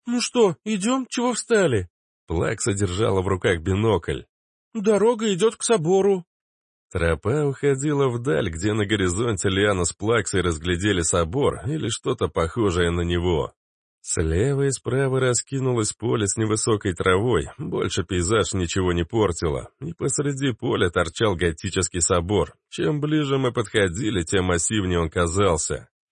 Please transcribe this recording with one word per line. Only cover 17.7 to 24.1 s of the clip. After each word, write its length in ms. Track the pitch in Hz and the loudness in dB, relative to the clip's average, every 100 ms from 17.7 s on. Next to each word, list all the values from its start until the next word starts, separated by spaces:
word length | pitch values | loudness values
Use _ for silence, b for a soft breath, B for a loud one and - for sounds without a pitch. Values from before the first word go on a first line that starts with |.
| 95 95 - | -4 -2 -2
пейзаж 500 | 87 90 85 113 92 | -2 0 2 2 0
ничего 400 | 98 87 98 92 | -2 -2 0 0
не 100 | 87 | 0
портило, 640 | 85 110 98 82 82 67 62 - | 0 2 0 0 -2 -4 -8 -12
и 120 | 151 | -12
посреди 600 | - 139 - 143 135 139 | -6 -4 -2 -4 -2 -4
поля 360 | 113 123 110 92 | -2 -2 0 0
торчал 460 | 92 82 - 110 | 0 -2 0 0
готический 640 | 87 87 80 95 92 87 90 | 0 -2 -2 -4 -2 -2 -2
собор. 540 | - 90 85 101 76 - _ | 0 0 2 0 0 -6 _
Чем 300 | - 165 151 | -4 -2 -2
ближе 340 | 147 156 139 135 | -2 -2 0 0
мы 160 | 127 | 0
подходили, 720 | 120 110 113 95 85 107 | -2 -2 2 0 0 -2